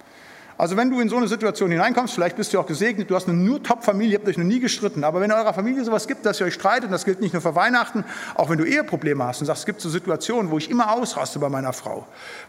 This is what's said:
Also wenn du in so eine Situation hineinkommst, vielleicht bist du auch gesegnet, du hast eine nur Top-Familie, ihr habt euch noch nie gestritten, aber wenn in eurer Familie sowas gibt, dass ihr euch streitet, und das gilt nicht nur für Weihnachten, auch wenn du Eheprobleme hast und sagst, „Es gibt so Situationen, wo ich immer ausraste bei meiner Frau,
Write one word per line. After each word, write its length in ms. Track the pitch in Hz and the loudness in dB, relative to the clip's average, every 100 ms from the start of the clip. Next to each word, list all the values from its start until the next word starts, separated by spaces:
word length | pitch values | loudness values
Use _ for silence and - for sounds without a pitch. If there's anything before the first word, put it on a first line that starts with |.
| - - - - - - | -20 -20 -20 -20 -12 -2
Also 180 | 170 190 | 0 2
wenn 140 | 254 | 2
du 100 | 254 | 2
in 80 | 220 | 2
so 80 | 240 | 2
eine 120 | 220 | 0
Situation 420 | 214 214 - 190 | 0 -2 0 0
hineinkommst, 440 | 165 214 240 247 | 2 2 2 0
vielleicht 220 | - 175 175 | 0 0 0
bist 160 | 202 | 0
du 80 | 190 | 0
auch 60 | 165 | 0
gesegnet, 440 | 156 220 208 185 | 0 0 0 0
du 60 | 180 | 0
hast 100 | 180 | 2
eine 100 | 170 | 2
nur 260 | 190 277 | 2 2
Top-Familie, 500 | - 185 - 196 226 | 0 2 2 2 2
ihr 60 | 202 | 2
habt 100 | 208 | 0
euch 100 | 175 | 0
noch 60 | |
nie 160 | 175 247 | 2 2
gestritten, 420 | 247 - 208 156 | 0 0 -2 0
aber 180 | 147 175 | 0 2
wenn 100 | 208 | 2
in 60 | 220 | 2
eurer 180 | 214 | 2
Familie 280 | 180 214 269 | 0 0 -2
sowas 240 | 233 214 220 | 0 0 0
gibt, 180 | - | -2
dass 140 | 214 - | 0 0
ihr 80 | 180 | -2
euch 80 | |
streitet, 300 | - 196 247 | 0 2 2
und 80 | 233 | 0
das 140 | 175 196 | -2 0
gilt 140 | 185 | 0
nicht 120 | 196 | -2
nur 100 | 170 | 0
für 120 | 165 | 0
Weihnachten, 500 | 156 214 247 226 220 - - - | 2 4 2 0 -4 -6 -10 -4
auch 160 | - 147 | -2 2
wenn 80 | 160 | 2
du 60 | |
Eheprobleme 600 | 160 285 202 165 151 139 | 2 2 0 -2 0 0
hast 160 | 123 123 | -2 -2
und 60 | 147 | -4
sagst, 160 | 151 | -2
„Es 40 | - | -4
gibt 140 | - | -6
so 80 | 165 | -4
Situationen, 600 | 170 185 156 - 233 185 | -4 -2 -2 0 0 0
wo 80 | 156 | -2
ich 120 | 156 | 0
immer 220 | 240 214 | 0 2
ausraste 460 | 233 240 - 143 151 | 0 0 -4 -4 -2
bei 100 | 143 | -2
meiner 240 | 135 131 | -2 -2
Frau, 340 | - 110 101 - - - - | -6 -8 -10 -10 -16 -16 -16